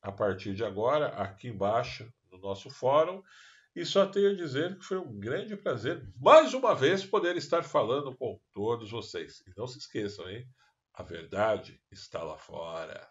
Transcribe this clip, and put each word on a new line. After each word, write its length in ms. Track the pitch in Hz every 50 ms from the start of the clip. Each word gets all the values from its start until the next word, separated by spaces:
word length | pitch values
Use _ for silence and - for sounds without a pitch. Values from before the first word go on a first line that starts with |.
| _
a 80 | 101
partir 440 | 98 - 110 104 92 92 98 107 98
de 100 | 98 113
agora, 440 | 104 95 98 107 123 143 151 147 127
aqui 400 | - 98 101 95 - - - 123
embaixo 600 | 110 95 98 101 107 117 127 - - - 113 113 - _ _ _
no 80 | 92 92
nosso 320 | 95 98 98 95 - -
fórum. 520 | - - - 127 139 151 160 170 185 196 - _ - - - - - - _ _ _
E 100 | 170 170
só 200 | 156 - 196 196
tenho 280 | 190 196 202 202 202 202
a 20 |
dizer 420 | 185 175 151 127 135 160 180 196 -
que 60 | -
foi 140 | - 190 185
um 200 | - 139 117 101
grande 380 | 98 113 135 180 214 214 214
prazer, 460 | 196 - 190 143 113 101 123 104 - - 95 - -
mais 360 | 131 185 277 311 311 269 -
uma 200 | 262 262 233 180
vez, 300 | 139 131 147 185 190 190
poder 320 | - - - - 175 180
estar 260 | 175 - - - 170 156
falando 540 | - - 156 120 107 123 143 147 139 120
com 240 | - 131 117 98 92 _ _ _
todos 380 | 101 101 110 120 113 110 101
vocês. 500 | 113 117 104 - - 90 80 71 - - _
E 60 | - 92
não 100 | - 110
se 120 | 123 127 -
esqueçam, 500 | - - - 113 107 101 98 - 85 90
hein? 200 | 95 117 127 127 - _ _ _ _ _ _ _ _
A 120 | - 92
verdade 760 | - 85 85 82 - - 95 104 110 107 98 - - - - _ _
está 320 | - - - - - - 82
lá 140 | 78 76
fora. 720 | - - - 82 80 82 82 82 82 80 78 - - - -